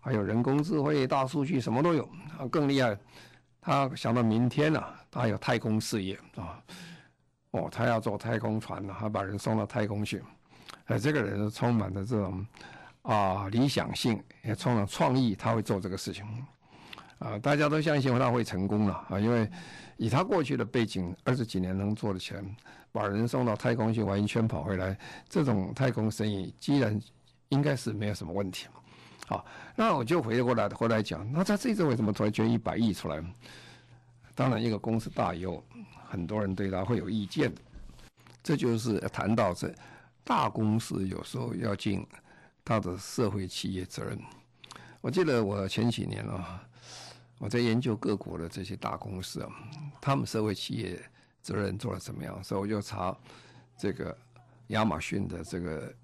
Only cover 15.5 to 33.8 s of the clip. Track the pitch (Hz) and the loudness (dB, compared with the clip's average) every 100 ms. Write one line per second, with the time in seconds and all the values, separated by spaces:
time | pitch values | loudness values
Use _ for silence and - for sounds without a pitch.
15.5 | 113 101 101 92 95 - 95 101 110 135 | 0 2 0 0 -4 -6 -8 -8 -10 -10
16.5 | _ _ - - - - - 117 107 143 | _ _ -20 -20 -20 -20 -10 -6 -2 2
17.5 | 147 147 151 156 147 131 123 127 120 110 | 4 4 4 4 4 4 4 4 2 0
18.5 | 90 95 104 104 92 - 98 107 120 110 | 0 2 4 2 2 -2 0 4 4 2
19.5 | - - - - - 113 120 190 180 131 | -2 -14 -16 -18 -4 0 2 2 2 2
20.5 | 135 107 127 113 - 87 87 - 127 113 | 0 0 2 0 0 -4 -4 -2 0 0
21.5 | 98 90 95 101 104 113 95 - 98 98 | -2 0 0 0 0 -2 -2 -4 -8 -10
22.5 | 104 - - - 113 104 101 117 139 120 | -12 -16 -20 -8 -2 0 2 2 2 2
23.5 | 104 123 120 113 113 104 98 104 117 110 | 2 2 2 2 2 2 2 2 2 2
24.5 | 87 85 95 92 101 - - - 190 143 | 0 -2 -2 -2 -4 -8 -16 -4 0 2
25.5 | 107 92 - 135 120 110 107 107 101 92 | 2 0 0 0 2 -2 0 -2 -2 -4
26.5 | - - 143 117 101 - _ _ _ _ | -8 2 4 4 0 -4 _ _ _ _
27.5 | 139 143 135 - 104 104 101 85 92 98 | 2 2 0 -2 -2 -2 -2 -4 -2 -2
28.5 | 92 - - - - - - - 101 - | -4 -12 -18 -20 -20 -20 -20 -6 -6 -6
29.5 | - - - 226 220 113 170 113 113 123 | -16 -14 0 2 4 4 2 4 2 4
30.5 | 120 104 113 117 110 104 82 104 143 190 | 4 2 2 4 4 2 -2 -2 0 2
31.5 | 208 262 214 165 120 107 101 107 104 110 | 2 2 2 2 4 2 2 0 4 4
32.5 | 117 - 82 117 92 92 76 85 - - | 4 2 2 2 2 -2 -4 -6 -12 -18
33.5 | - - - | -20 -20 -20